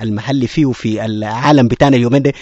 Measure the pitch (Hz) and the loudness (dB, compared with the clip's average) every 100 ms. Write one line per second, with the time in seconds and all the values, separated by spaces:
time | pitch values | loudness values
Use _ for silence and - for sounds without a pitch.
0 | 113 104 113 139 120 165 139 117 110 107 | -6 -4 -2 -2 -2 0 0 -2 -4 -4
1 | 110 107 107 113 139 147 117 120 143 123 | -4 -6 -6 -2 2 4 4 2 2 2
2 | 120 139 135 - | 2 2 0 -4